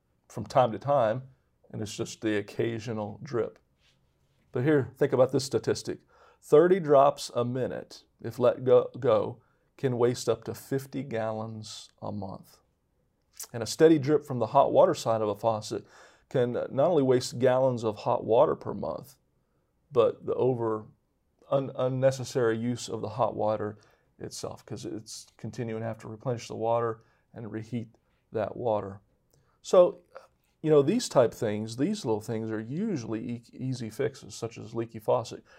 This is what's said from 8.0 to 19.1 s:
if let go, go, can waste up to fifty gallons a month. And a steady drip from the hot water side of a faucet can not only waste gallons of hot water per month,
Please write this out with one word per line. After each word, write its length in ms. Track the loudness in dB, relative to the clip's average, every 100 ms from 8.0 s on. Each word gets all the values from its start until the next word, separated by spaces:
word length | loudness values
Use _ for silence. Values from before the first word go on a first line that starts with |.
| _ _
if 200 | -10 0
let 240 | 0 2
go, 260 | 4 4 4 -2
go, 380 | 2 2 0 -8 _ _ _ -6
can 200 | -4 2
waste 280 | 2 2 -2
up 160 | -2
to 100 | -4
fifty 480 | -10 -6 -6 -6 -10
gallons 840 | -6 -6 -4 -6 -8 -12 -14 -16 -18 -14
a 100 | -10
month. 460 | -8 -10 -14 -20 _ _ _ _ _ _ _ _ -20 -12
And 80 | -8
a 60 | -4
steady 320 | 6 6 6
drip 260 | 4 0
from 140 | 0 -4
the 80 | 2
hot 240 | 4 4
water 240 | 6 4
side 260 | 4 -2 0
of 80 | -2
a 60 |
faucet 500 | 0 -2 -2 -4 -10 -10 -20 -20 _ _
can 240 | -2 0
not 260 | -2 -4 0 2
only 140 | 4
waste 340 | 4 2 0 0
gallons 460 | 2 4 2 0
of 140 | -4 -2
hot 260 | -2 -2
water 300 | 2 4 4
per 180 | 2 -6
month, 440 | -8 -6 -8 -12